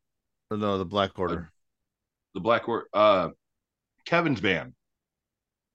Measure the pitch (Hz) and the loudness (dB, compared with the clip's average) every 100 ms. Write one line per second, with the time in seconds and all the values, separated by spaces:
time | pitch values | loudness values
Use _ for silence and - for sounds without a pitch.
0 | _ _ _ _ - 104 104 98 87 101 | _ _ _ _ -10 -4 -2 -2 -2 0
1 | 98 - 87 85 82 _ _ _ _ _ | 0 -2 -4 -4 -10 _ _ _ _ _
2 | _ _ _ 92 87 117 - 113 - 98 | _ _ _ -6 0 0 0 -6 -2 4
3 | 107 95 82 - _ _ _ _ _ _ | 4 4 0 -6 _ _ _ _ _ _
4 | - 170 165 113 98 82 127 - _ _ | -2 0 0 0 0 -2 -4 -18 _ _
5 | _ _ _ _ _ _ _ | _ _ _ _ _ _ _